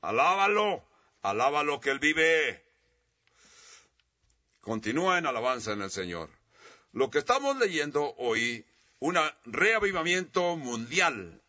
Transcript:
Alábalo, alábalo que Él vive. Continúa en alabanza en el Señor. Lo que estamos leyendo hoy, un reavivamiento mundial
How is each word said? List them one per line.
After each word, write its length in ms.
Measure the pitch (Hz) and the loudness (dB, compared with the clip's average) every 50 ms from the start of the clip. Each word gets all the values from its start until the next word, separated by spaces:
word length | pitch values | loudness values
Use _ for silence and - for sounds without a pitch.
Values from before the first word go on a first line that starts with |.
Alábalo, 840 | - 82 104 117 143 170 185 196 196 202 208 214 214 208 185 - - _ _ _ _ _ _ _ | -4 -2 0 2 2 2 2 2 2 2 2 2 2 0 -2 -4 -8 _ _ _ _ _ _ _
alábalo 580 | - 98 101 107 123 139 143 147 147 147 143 131 | -4 -2 0 2 2 2 2 2 0 0 -2 -2
que 100 | - 139 | -2 -2
Él 80 | 135 135 | -2 0
vive. 640 | 143 151 156 160 160 160 165 160 151 127 95 - _ _ _ _ _ _ _ _ _ _ _ _ _ _ _ _ _ - - - - - - - _ _ _ _ _ _ _ _ _ _ _ _ _ _ _ _ | 2 0 2 4 4 4 4 2 2 -2 -4 -8 _ _ _ _ _ _ _ _ _ _ _ _ _ _ _ _ _ -20 -20 -20 -20 -20 -20 -20 _ _ _ _ _ _ _ _ _ _ _ _ _ _ _ _
Continúa 580 | - 107 113 110 107 107 120 151 180 190 180 175 | -8 -6 -6 -4 -4 -2 -2 0 2 2 2 2
en 80 | 165 | 2
alabanza 460 | 147 127 113 117 127 127 120 104 110 | 0 -2 0 0 -2 -2 -2 -4 -6
en 100 | 104 104 | -6 -4
el 80 | 98 95 | -6 -8
Señor. 400 | - 101 92 90 87 82 80 76 - _ _ _ _ _ - - - _ _ _ | -6 -8 -6 -6 -6 -8 -10 -12 -16 _ _ _ _ _ -20 -20 -20 _ _ _
Lo 180 | - 120 131 123 | -2 -2 -2 0
que 80 | - 147 | 0 -2
estamos 380 | 143 - 240 277 277 277 277 | 0 2 0 0 2 0 0
leyendo 580 | 269 240 196 175 156 147 147 135 147 147 139 - | 2 0 0 0 -2 -2 0 0 -2 -2 -2 -4
hoy, 480 | - 123 120 113 117 117 120 117 113 - _ _ _ _ _ _ _ | -4 -2 0 2 2 0 0 -2 -6 -10 _ _ _ _ _ _ _
un 180 | - 156 180 175 156 156 - _ _ | -2 0 2 2 0 0 -4 _ _
reavivamiento 1120 | 123 113 131 175 214 226 214 208 196 190 175 160 170 175 185 185 160 - 190 175 175 175 | -8 0 2 2 4 4 2 0 0 0 0 0 2 0 0 0 -2 -2 0 0 0 0
mundial 880 | 165 139 123 120 113 117 117 147 180 185 165 135 107 92 85 - - _ | -2 -4 -6 -6 -6 -6 -2 0 2 2 2 2 -2 -10 -12 -14 -20 _